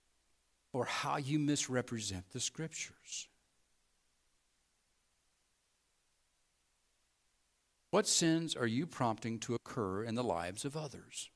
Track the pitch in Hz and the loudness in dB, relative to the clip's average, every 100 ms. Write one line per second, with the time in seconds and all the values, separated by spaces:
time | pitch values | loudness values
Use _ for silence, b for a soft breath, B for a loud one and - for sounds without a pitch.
0 | _ _ _ _ _ _ _ 131 117 - | _ _ _ _ _ _ _ -2 -2 0
1 | 139 147 135 151 147 143 - 127 120 117 | 0 0 2 2 4 2 2 -2 -2 -4
2 | 101 92 - 127 - - 160 - - - | -4 -6 -6 -6 -6 -4 -8 -8 -12 -14
3 | - - - _ _ _ _ _ _ _ | -12 -12 -12 _ _ _ _ _ _ _
4 | _ _ _ _ _ _ _ _ _ _ | _ _ _ _ _ _ _ _ _ _
5 | _ _ _ _ _ _ _ _ _ _ | _ _ _ _ _ _ _ _ _ _
6 | _ _ _ _ _ _ _ _ _ _ | _ _ _ _ _ _ _ _ _ _
7 | _ _ _ _ _ _ _ _ _ 196 | _ _ _ _ _ _ _ _ _ 2
8 | 208 - 165 160 165 139 117 120 135 - | 4 6 6 4 2 0 2 2 0 2
9 | 120 107 117 113 - 117 - 127 95 98 | 2 2 -2 -4 -2 -4 -2 -2 0 0
10 | 113 113 120 85 87 101 139 156 147 92 | -2 0 0 0 -2 -4 -6 -6 -8 -12
11 | - - - | -14 -12 -14